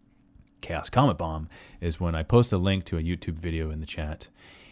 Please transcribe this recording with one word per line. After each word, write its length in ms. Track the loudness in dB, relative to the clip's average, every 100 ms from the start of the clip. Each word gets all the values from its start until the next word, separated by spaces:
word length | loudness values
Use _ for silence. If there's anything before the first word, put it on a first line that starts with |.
| _ _ _ -20 -20 _
Chaos 300 | -8 -6 -2
Comment 280 | 2 4 2
Bomb 300 | -2 -4 -8 -12 -20 -6
is 220 | -4 0
when 140 | 0 0
I 80 |
post 280 | 4 6 6
a 60 | 4
link 260 | 2 0 0
to 120 | -2
a 40 |
YouTube 380 | 0 -2 -4 -6
video 320 | -4 -2 -2
in 80 | -4
the 60 | -6
chat, 420 | -6 -6 -8 -12 -20 -20 -20 -20